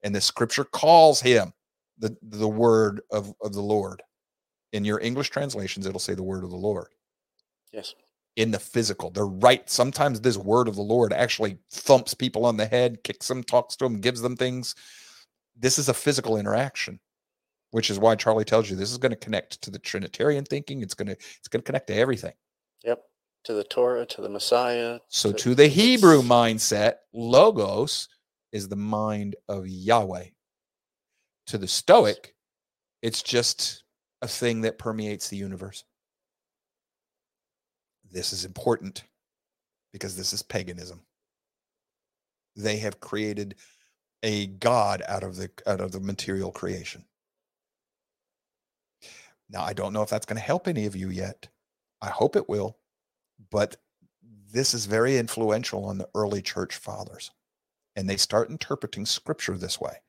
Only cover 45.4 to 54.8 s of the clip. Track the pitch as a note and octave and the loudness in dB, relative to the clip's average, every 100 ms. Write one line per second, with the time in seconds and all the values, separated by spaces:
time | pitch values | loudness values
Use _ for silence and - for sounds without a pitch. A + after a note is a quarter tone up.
45.4 | F#2+ - - F#2+ F#2 F#2+ F#2+ G2 - G2 | -12 -10 -4 -4 -4 -8 -8 -8 -6 -4
46.4 | F#2 - F#2 F#2 E2+ - - _ _ _ | -6 -8 -8 -8 -12 -18 -20 _ _ _
47.4 | _ _ _ _ _ _ _ _ _ _ | _ _ _ _ _ _ _ _ _ _
48.4 | _ _ _ _ _ _ - - - _ | _ _ _ _ _ _ -20 -20 -20 _
49.4 | _ G2 E2+ G#2 F#2+ G#2+ G#2+ G#2 - A2 | _ -8 -6 -4 -6 -4 -4 -4 -6 -10
50.4 | G#2+ E3+ F#3 D3+ G#2+ G2 F#2 F#2 F#2+ - | -2 -2 -2 -4 -4 -6 -8 -6 -8 -12
51.4 | - _ _ _ _ _ G#2 - - G#3 | -20 _ _ _ _ _ -10 0 0 0
52.4 | - G#2 G2+ - _ _ _ _ _ _ | -2 -4 -6 -10 _ _ _ _ _ _
53.4 | G2+ G#2+ G#2 - _ _ _ _ A#2 G#2 | _ -2 -2 -4 _ _ _ _ _ -20
54.4 | G2+ A2 C3+ A#2+ | _ -2 -2 -2